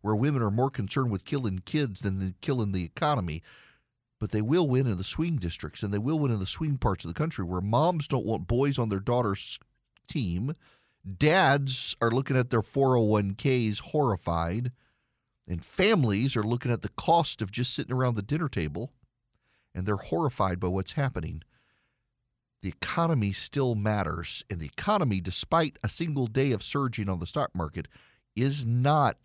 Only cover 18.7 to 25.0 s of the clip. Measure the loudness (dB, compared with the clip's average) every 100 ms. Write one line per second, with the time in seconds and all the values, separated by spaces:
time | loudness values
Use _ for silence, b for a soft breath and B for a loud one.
18.7 | -4 -10 _ _ _ _ _ _ _ _
19.7 | -6 -2 -2 -2 0 0 0 0 0 0
20.7 | -2 -2 -2 -2 -2 -8 -10 -14 _ _
21.7 | _ _ _ _ _ _ _ _ _ -10
22.7 | -8 -4 0 2 2 0 -2 -6 0 0
23.7 | 0 0 0 -2 -4 -8 -10 -8 -8 -8
24.7 | -6 0 2